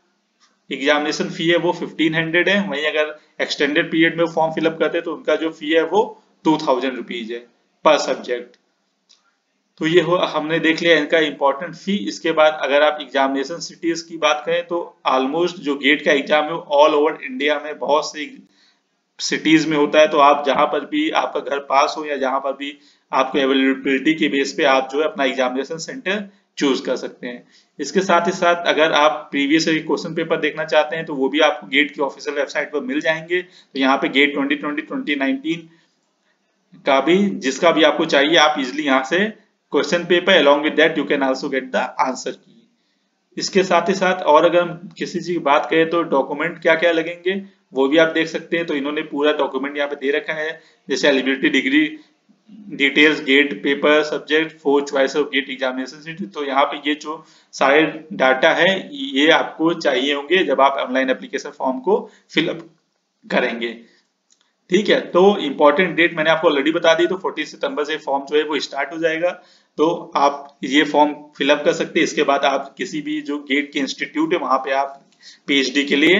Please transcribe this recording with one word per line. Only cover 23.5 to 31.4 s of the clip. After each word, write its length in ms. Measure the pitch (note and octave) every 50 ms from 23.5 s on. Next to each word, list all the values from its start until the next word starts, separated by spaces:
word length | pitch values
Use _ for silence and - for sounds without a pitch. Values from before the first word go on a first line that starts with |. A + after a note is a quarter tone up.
| C3+ C3+ C3+ C3+ C3+ C3+ - C#3+ C3+ C3 - D#3 D#3+
के 140 | D#3 D#3 C#3+
base 240 | C3+ C#3 C#3 C3+ -
पे 120 | - D#3+
आप 220 | C#3 C3+ C3 B2+ C3 C#3
जो 60 | C#3+
है 60 | D#3
अपना 200 | D3+ - - C#3
examination 540 | C3+ B2 B2+ B2+ B2 B2+ C3 C3+ - E3 D#3+
center 500 | - - C#3+ C3 - F3+ G3 G#3 G3+ - - _ _ _ _ -
choose 220 | D#3 C#3 B2+ -
कर 160 | - - B2+
सकते 300 | A2 - - - - -
हैं। 200 | B2 B2 B2 - _ _ _ _ _ _ -
इसके 220 | D3 - - G3+ F#3+
साथ 240 | - F3 E3+ E3+
ही 60 | F#3+ F3
साथ 340 | - F3+ F3 F3 E3+ - -
अगर 240 | C#3+ C#3+ D3+ D#3+ D3+
आप 340 | D3 D3 D#3 D3+ - - -
previous 360 | - C#3+ C#3 C#3 D3+ D#3+ D#3+ E3+
year 140 | D#3+ D#3 D#3
क्वेश्चन 320 | D#3 D3 C3+ - E3+ E3
paper 260 | E3+ E3 D#3+ E3 D#3+
देखना 240 | D#3 D3+ C#3 D#3+ D#3
चाहते 300 | D#3 D#3+ D3+ D3 D3+ E3
हैं 80 | D#3+ D#3+
तो 80 | D#3 D3+
वो 140 | C3 C3 C3
भी 120 | C3 D3+